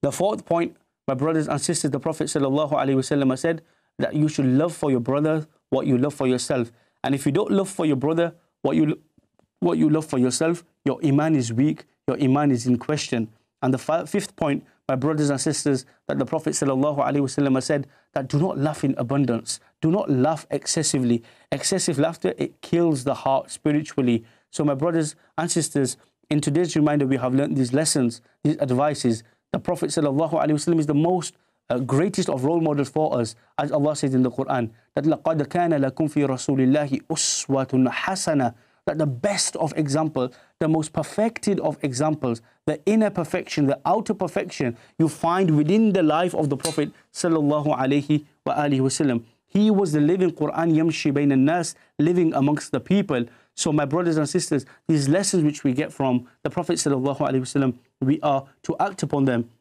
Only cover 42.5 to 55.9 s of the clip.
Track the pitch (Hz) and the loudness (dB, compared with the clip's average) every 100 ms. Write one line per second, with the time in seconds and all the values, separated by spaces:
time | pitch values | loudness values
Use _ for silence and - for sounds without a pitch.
42.5 | _ - 151 - 220 214 196 160 180 - | _ -6 -4 0 2 2 0 -4 -6 -4
43.5 | - 139 139 156 208 214 202 185 - 180 | 0 0 0 0 0 0 -4 -2 -4 -6
44.5 | - 131 117 - _ 160 - 165 180 190 | -4 -4 -4 -16 _ -2 0 -2 2 2
45.5 | 151 151 208 220 190 156 151 180 175 151 | 2 4 4 4 4 2 2 0 -2 -2
46.5 | 135 160 156 143 - _ - 180 160 147 | -2 -2 -2 -4 -8 _ -6 0 0 2
47.5 | 151 147 127 131 143 139 147 - _ - | 0 0 0 0 0 0 -2 -2 _ -4
48.5 | 139 147 135 131 - 147 120 117 _ _ | -2 0 2 0 0 0 0 -4 _ _
49.5 | 196 214 196 190 151 147 185 180 160 147 | 2 2 2 2 2 2 2 0 0 -4
50.5 | - 170 156 165 156 151 143 143 135 135 | -2 2 2 2 0 0 2 2 4 4
51.5 | 175 165 - _ - 151 180 165 139 139 | 2 -4 -10 _ 0 2 4 2 2 0
52.5 | 151 - 135 - 196 202 131 120 - _ | 0 -4 -6 0 0 2 -2 -4 -10 _
53.5 | - 170 151 139 156 175 156 147 180 170 | -4 0 0 0 0 0 0 0 -2 -2
54.5 | 147 - - - 160 139 170 190 185 151 | -4 -4 -16 0 0 2 2 2 2 0
55.5 | 147 143 127 156 | 0 -2 -2 -4